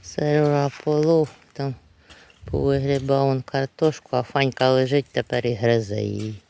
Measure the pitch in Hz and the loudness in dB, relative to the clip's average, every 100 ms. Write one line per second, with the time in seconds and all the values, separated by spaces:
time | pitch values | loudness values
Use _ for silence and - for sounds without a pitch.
0 | - - 151 151 147 147 143 - - 151 | -8 -4 0 2 2 2 -2 -4 -2 0
1 | 156 165 151 - _ - 139 127 _ _ | 2 2 2 -6 _ -8 -8 -8 _ _
2 | _ - - _ - 143 139 139 135 139 | _ -20 -20 _ -6 -2 0 0 0 -2
3 | 135 135 139 135 127 139 135 - 156 151 | 0 2 2 0 -2 -4 -4 0 0 0
4 | _ 127 123 143 139 - 131 131 131 143 | _ -4 -2 0 0 2 2 4 2 0
5 | - - 117 123 120 113 117 117 104 107 | 0 -6 -2 -2 -2 0 2 2 0 -4
6 | 104 101 110 104 _ | -4 -4 -8 -10 _